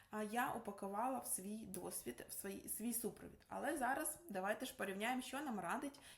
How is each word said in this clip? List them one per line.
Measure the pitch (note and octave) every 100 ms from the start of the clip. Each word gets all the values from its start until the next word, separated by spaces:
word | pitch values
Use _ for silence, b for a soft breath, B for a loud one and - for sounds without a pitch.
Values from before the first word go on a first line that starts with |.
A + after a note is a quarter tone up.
| B
а, | G#3+
я | G#3 A#3 C4+
упакувала | A3+ G#3+ G3+ G3 G3+ B3+ B3+
в | -
свій | - F#3+ A3
досвід, | F#3+ F#3+ F3 - - B3 -
в |
свій, | - G3 G3 - -
свій | A#3
супровід. | G#3+ G3+ - - - -
Але | - C4+ D#4
зараз | B3 C#4 D#4 - -
давайте | F#3+ F#3+ A#3 B3+
ж | -
порівняємо, | G3 F#3+ A3+ B3+
що | - B3+
нам | D4+ G#3
радить | E3+ A#3 C#4+ - B